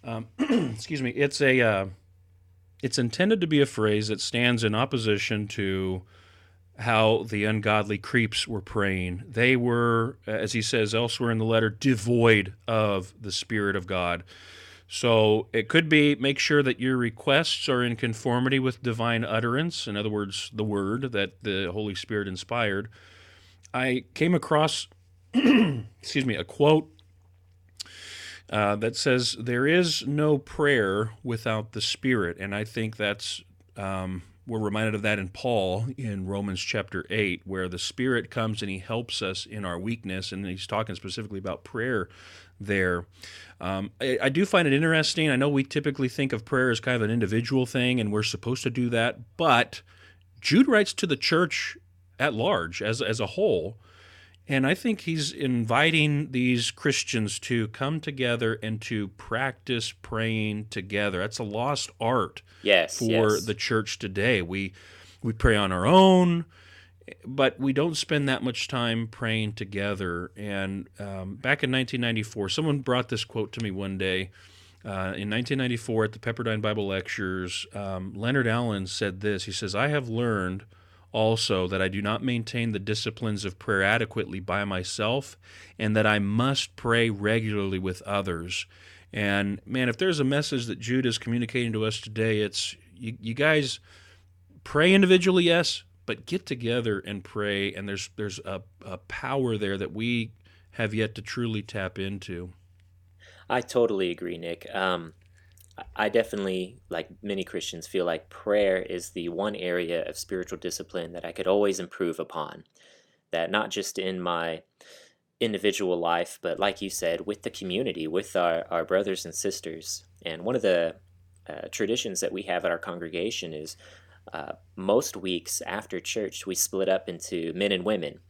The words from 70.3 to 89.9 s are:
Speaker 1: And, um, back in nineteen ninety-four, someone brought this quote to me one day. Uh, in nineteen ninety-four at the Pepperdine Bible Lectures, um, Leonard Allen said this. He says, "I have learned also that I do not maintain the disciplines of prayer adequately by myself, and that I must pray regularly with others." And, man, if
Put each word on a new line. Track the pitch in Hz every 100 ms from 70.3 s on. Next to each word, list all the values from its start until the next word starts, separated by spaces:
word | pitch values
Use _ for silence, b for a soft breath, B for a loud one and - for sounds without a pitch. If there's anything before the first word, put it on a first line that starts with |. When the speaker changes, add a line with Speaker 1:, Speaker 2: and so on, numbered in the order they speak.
| -
Speaker 1:
And, | 104 98 95 98 - -
um, | 101 98 95 101
back | 127 143
in | 131
nineteen | 131 127 127
ninety-four, | 120 113 107 113 98
someone | - 156 143
brought | 131 127 117
this | 113
quote | - 113 104
to | -
me | 110
one | 95 98 95
day. | 95 92 95 B B B B B
Uh, | - 98 95 95
in | 101
nineteen | 110 123 135
ninety-four | 127 117 110 113
at | 110
the | 110
Pepperdine | - 113 117 110
Bible | 104 107 101
Lectures, | 95 92 - 98 92 90 - -
um, | 101 98 95 92
Leonard | 80 117 135 117
Allen | 117 120 104 95
said | - 104 95
this. | 104 98
He | 98
says, | 90 101
"I | 98 139
have | 147 123
learned | 113 120 107 90 95 - b b b b
also | 107 110 113 - 98 90
that | 95
I | 95
do | 98
not | 101 110
maintain | 131 120 113 120 117
the | 104
disciplines | 101 107 - 104 117 104
of | 101 92
prayer | - 98
adequately | 98 113 110 - 98 95
by | 92 95
myself, | 101 92 90 - 107 131 - - B B B B
and | 110 107
that | 107
I | 107
must | 101 107 127 139 - -
pray | 120 117 117
regularly | 101 104 113 110 104 98 95
with | 95 92
others." | - 101 95 85 85 95 - B B B B
And, | - 101 101 101 101 -
man, | 127
if | 127